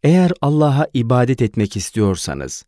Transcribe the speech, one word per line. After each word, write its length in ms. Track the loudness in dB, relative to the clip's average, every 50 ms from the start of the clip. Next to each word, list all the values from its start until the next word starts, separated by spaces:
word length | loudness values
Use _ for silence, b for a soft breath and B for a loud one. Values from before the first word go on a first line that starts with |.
| 4
Eğer 300 | 4 4 4 4 2 0 0
Allah'a 480 | -2 0 2 2 2 2 2 0 -2 -2 _
ibadet 480 | -4 -2 0 2 0 2 0 0 0 0
etmek 340 | -2 0 -2 -2 -2 -2
istiyorsanız 880 | -6 -8 -6 -2 0 0 0 0 -2 -6 -8 -8 -8 -10 -10 -12 -14 -18